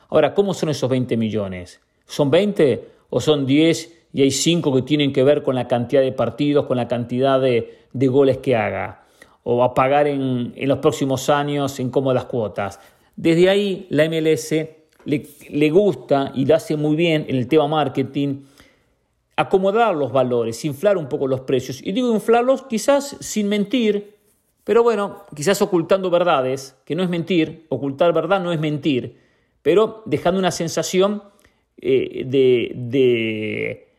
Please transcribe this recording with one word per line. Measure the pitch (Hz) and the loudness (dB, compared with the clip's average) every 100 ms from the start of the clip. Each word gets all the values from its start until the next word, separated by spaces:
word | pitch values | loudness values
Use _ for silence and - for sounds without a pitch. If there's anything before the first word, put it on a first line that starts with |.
| - | -4
Ahora, | 156 147 | 0 2
¿cómo | - 202 | 2 -2
son | 180 165 | -2 -4
esos | 147 127 | -4 -2
veinte | 127 120 120 | -2 -2 -2
millones? | 110 107 98 92 87 - _ _ _ | -2 -4 -6 -8 -14 -20 _ _ _
¿Son | - 143 | -2 2
veinte | 160 208 190 151 107 - _ _ | 2 2 2 2 2 -4 _ _
o | 127 | -2
son | 135 151 131 | 0 0 2
diez | 139 165 160 - _ _ | 4 4 2 -4 _ _
y | - | 0
hay | 139 | 2
cinco | 131 - 170 151 | 2 0 0 2
que | 131 | 0
tienen | 127 151 143 | 0 0 0
que | 135 | 2
ver | 131 147 | 2 2
con | 147 127 | 0 -4
la | 120 | -2
cantidad | 120 120 139 | -2 0 2
de | 131 | 2
partidos, | 117 117 - 147 143 - | 0 -4 -2 0 0 0
con | 123 | -2
la | 117 | -2
cantidad | 120 120 123 135 135 | -4 -4 -2 2 2
de, | 131 120 113 - _ | 2 0 -2 -10 _
de | 127 131 | -2 2
goles | 127 135 123 | 4 4 2
que | - 117 | 0 0
haga? | 101 95 98 - _ _ - _ | 0 -4 -8 -12 _ _ -20 _
¿O | - 120 | -2 0
a | 123 | 2
pagar | 127 131 143 147 | 2 2 2 2
en, | 139 135 123 120 - | 0 -2 -2 -4 -6
en | 135 | -2
los | 135 | 0
próximos | 151 - 139 131 - | 0 0 -2 -2 0
años | 147 143 143 139 135 | 0 0 -2 -4 -4
en | 127 | -4
cómodas | 139 135 127 - | -2 0 0 -2
cuotas? | 127 104 95 98 - - _ _ - | -4 -6 -6 -8 -10 -20 _ _ -6
Desde | 165 165 185 | 0 4 4
ahí | 202 202 180 - | 4 0 -4 -4
la | 143 160 | 0 0
M | 160 | 0
L | 160 | 0
S | 156 - 156 156 - _ _ | 0 0 -4 -4 -10 _ _
le, | - 147 - - - | -6 -6 -6 -20 -8
le | 147 147 | 0 2
gusta | 165 208 131 - 143 135 - | 4 2 0 0 0 0 -2
y | 131 | 2
lo | 160 | 2
hace | - 151 | 2 -2
muy | 151 151 | 0 0
bien | 170 156 151 | 2 0 0
en | 131 | -4
el | 117 | 0
tema | 156 143 | 2 2
marketing, | 156 139 - 135 147 143 135 - _ _ _ _ _ _ _ _ - | 0 -2 -2 -4 -4 -4 -6 -12 _ _ _ _ _ _ _ _ -4
acomodar | 151 190 190 214 233 165 | 0 2 2 2 2 0
los | 135 | 0
valores, | 131 127 123 117 113 160 | 0 0 0 -2 -4 -8
inflar | 131 208 185 | -2 0 0
un | 147 | -2
poco | 147 135 | -4 -2
los | 131 | -4
precios. | 131 135 - 127 | -2 -2 -2 -8
Y | - | -6
digo | 190 247 | -4 0
inflarlos | 220 - 226 247 262 | 0 2 2 2 0
quizás | - 226 254 277 277 - | -2 -4 0 0 0 -10
sin | - - 202 | -10 -4 -2
mentir, | 208 202 262 220 202 202 _ _ _ _ _ | -2 -2 0 0 -2 -4 _ _ _ _ _
pero | - 220 | 0 2
bueno, | 233 214 202 - - 147 | 4 2 -2 -8 -18 -6
quizás | 147 196 | -2 0
ocultando | 202 180 160 190 185 | 2 0 2 0 2
verdades, | 170 175 151 127 131 - _ - | 2 4 2 0 -4 -8 _ -8
que | 151 | -4
no | |
es | 185 | -2
mentir, | 175 165 180 156 160 - | -2 0 0 0 -4 -8
ocultar | 131 139 139 175 | -6 -4 0 2
verdad | 160 165 196 | 2 2 0
no | 175 | 0
es | 165 | -4
mentir, | 151 147 160 165 113 - _ _ _ _ | -4 -4 -2 -2 -4 -12 _ _ _ _
pero | 143 175 214 - - | 2 4 2 -2 -6
dejando | 139 180 190 | -2 0 0
una | 180 | 0
sensación, | - 165 - 160 185 196 208 - _ _ _ _ _ | -2 -4 -4 -2 2 2 0 -10 _ _ _ _ _
eh, | - 131 - - 131 | 0 0 0 -6 -2
de, | 135 131 123 104 - | 2 4 4 0 -6
de | 120 131 127 117 113 110 107 107 110 113 _ | -4 2 4 2 0 -4 -6 -6 -6 -10 _